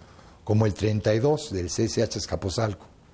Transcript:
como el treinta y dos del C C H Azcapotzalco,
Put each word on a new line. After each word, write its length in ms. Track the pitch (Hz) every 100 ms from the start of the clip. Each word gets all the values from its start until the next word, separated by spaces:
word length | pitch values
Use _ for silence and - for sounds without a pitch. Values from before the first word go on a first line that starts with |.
| - - - -
como 220 | - 107 110
el 80 |
treinta 400 | 87 107 107 107
y 60 | 113
dos 320 | 143 151 -
del 180 | 95 90
C 200 | - 113
C 140 | 123
H 160 | 107 107
Azcapotzalco, 680 | - 87 98 113 110 95 - - -